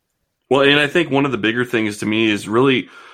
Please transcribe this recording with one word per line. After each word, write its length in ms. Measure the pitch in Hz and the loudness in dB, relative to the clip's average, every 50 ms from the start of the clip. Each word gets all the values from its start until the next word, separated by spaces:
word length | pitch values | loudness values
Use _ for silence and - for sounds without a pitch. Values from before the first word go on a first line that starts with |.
| _ _ _ _ _ _ _ _ _ _ | _ _ _ _ _ _ _ _ _ _
Well, 120 | 127 143 | 2 2
and 180 | 139 139 143 147 | 4 4 4 2
I 80 | 147 143 | 0 0
think 240 | 147 180 165 139 | 0 -2 -2 0
one 140 | 131 139 139 | 0 0 0
of 80 | 139 123 | 0 -2
the 40 | 107 | -2
bigger 280 | 98 110 113 123 123 | -2 -2 -2 -2 -4
things 320 | 120 - 113 110 104 104 - | -2 -2 -2 -2 -2 -4 -4
to 80 | 110 | -4
me 260 | 107 107 110 113 110 | -2 0 0 0 0
is 160 | 104 98 - 90 | 0 -2 -4 -2
really, 400 | 107 120 131 139 131 113 - - - - - - | 0 2 2 2 2 0 -2 -6 -14 -20 -20 -20